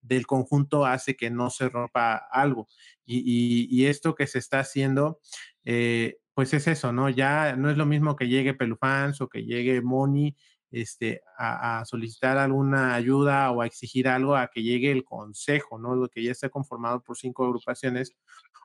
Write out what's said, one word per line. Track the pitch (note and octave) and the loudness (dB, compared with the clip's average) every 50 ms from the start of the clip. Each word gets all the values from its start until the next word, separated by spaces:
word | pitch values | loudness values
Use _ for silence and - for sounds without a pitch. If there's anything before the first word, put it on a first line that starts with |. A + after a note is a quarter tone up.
del | - A#2 B2+ C3 C3 | -4 -2 0 0 0
conjunto | - C3+ C3 B2+ - D3 C#3+ C#3 C#3+ D3+ D3 C#3 | 0 0 0 2 2 2 2 4 4 2 2 4
hace | B2+ B2+ B2+ - C#3 C3 | 2 2 0 -2 -4 -4
que | - A#2 A2+ | -4 -4 -4
no | A#2+ A#2+ B2 B2+ | -2 -2 -2 -2
se | - - C3 B2 | -2 -2 -4 -2
rompa | A#2+ A#2+ A#2+ A#2+ - B2 A#2 A#2 A2 | -2 -4 -6 -2 0 0 2 2 0
algo. | A2 - - - C3 C#3+ D3 B2+ A2+ G#2+ - _ _ - - _ _ _ | 0 -4 -2 0 2 2 2 0 -2 -6 -12 _ _ -20 -20 _ _ _
Y, | - A#2+ B2 | -4 -4 -2
y, | B2 B2+ A#2+ A#2+ A#2+ A#2+ A#2+ A#2+ A#2+ A#2+ B2+ B2 | 0 2 2 2 2 4 2 2 2 2 2 4
y | C3+ | 4
esto | C#3+ C#3+ - - E3 D#3+ | 4 2 2 -2 -2 0
que | - C#3 | 0 -2
se | C3+ - B2 | -2 -2 -6
está | - - C#3 C3+ | -4 -2 -2 -2
haciendo, | C3+ - - C#3 C3+ C3+ C3+ C#3 D3 D#3 D#3+ - _ _ - - - - _ _ _ | -2 -2 -2 -2 0 2 2 2 0 0 -2 -6 _ _ -18 -18 -18 -20 _ _ _
eh, | A#2 A#2+ A#2+ A#2+ A#2 A#2 A#2 A#2 - - - _ _ _ | -2 0 0 2 2 2 0 0 -2 -4 -10 _ _ _
pues, | C#3 C3 C3 D#3 | 0 0 2 2
es | D3 C#3+ E3 | 2 2 0
eso, | D#3+ D3+ - B2+ | 0 0 -2 -2
¿no? | A#2+ B2 C3+ C3+ | 0 0 0 2
Ya | B2 B2+ C3+ C#3 D3 D3+ D#3 D3 B2+ | 2 2 2 2 2 2 2 0 0
no | C3 C#3 D3 | 0 0 2
es | D3 | 2
lo | D3+ D#3 | 2 2
mismo | C#3+ D3+ D3 D#3 D3+ C#3+ | 2 2 2 2 2 0
que | - B2+ A#2+ | 0 0 2
llegue | B2+ C3+ C3 C3+ C3+ | 2 2 2 2 0
Pelufans | - C3 A#2 A2+ - C3+ C3 C3+ C#3 C#3 C#3+ C#3+ C#3+ | 0 -2 -2 -2 -2 0 0 0 0 0 -2 -2 -4
o | C3+ - | -6 -6
que | - A2+ A2 | -6 -10 -8
llegue | A#2 A#2+ A#2+ A#2+ C3 B2+ B2 | -4 -4 -2 0 2 2 2
Moni, | A#2+ B2 B2+ C3 C3+ C#3 C#3 C#3+ D3 D3 C#3+ - _ _ _ _ _ _ | 0 0 0 2 2 2 2 2 0 0 -2 -8 _ _ _ _ _ _
este, | B2+ A#2+ A2 - - - A#2 A2 A#2 - - _ _ | -8 -8 -8 -8 -8 -6 -4 -4 -4 -6 -10 _ _
a, | - A#2 A2+ A#2+ - A#2+ A#2+ A2+ A2+ | -6 -4 -4 -4 -4 -4 -4 -4 -4
a | A2+ | -6
solicitar | - B2 A#2 A2+ A2+ A2+ - C3+ C3 C3+ C#3 | -6 -8 -8 -8 -8 -6 -2 0 2 2 2
alguna | C#3 C3+ C3+ C#3 C#3 C#3 C#3 C3+ C3 B2+ B2 | 2 2 2 2 2 2 2 2 2 2 2
ayuda | A#2+ A#2 B2+ C3+ C#3 C#3+ C#3+ C#3 C#3 C3+ C3 | 2 2 2 4 4 4 4 4 4 2 2
o | A#2+ A#2+ | 0 0
a | A#2 | -2
exigir | B2 - - B2 A#2 - B2+ B2+ C3 | -4 -4 -10 -14 -4 -2 0 0 2
algo, | B2+ C3 C3 C#3 C#3+ | 2 2 2 2 2
a | C3 B2 - | 2 0 -2
que | - A#2 | -4 -4
llegue | A2 A#2 A#2+ A#2+ B2+ C#3+ | -2 0 0 2 2 2
el | C3+ B2+ B2+ | 0 0 -2
consejo, | - - A2+ G#2 G#2 G2+ - - - C#3+ D3 - - A#2 A2 | -4 -12 -14 -14 -14 -16 -8 -2 0 0 0 -2 -6 -12 -10
¿no? | A#2 B2 B2+ | -6 -2 -2
Lo | B2+ B2+ A#2+ | -2 -2 -2
que | - A2+ | -4 -4
ya | A2+ A#2+ | -4 -4
está | B2 - C#3 C3 | -4 -4 -6 -6
conformado | - C#3+ C#3 - A#2+ A#2 A#2 A#2 B2 B2 | -6 -6 -6 -6 -8 -6 -4 -4 -4 -4
por | - - A#2+ - | -6 -10 -14 -10
cinco | - B2+ B2 - B2+ | -8 -8 -4 -2 -2
agrupaciones, | B2 B2 A#2+ - B2 B2 - - C3 B2 B2+ C3+ B2+ - _ _ _ - - - _ _ - | 0 -2 -2 -4 -6 -6 -4 -4 -4 -2 -4 -4 -6 -10 _ _ _ -20 -20 -20 _ _ -14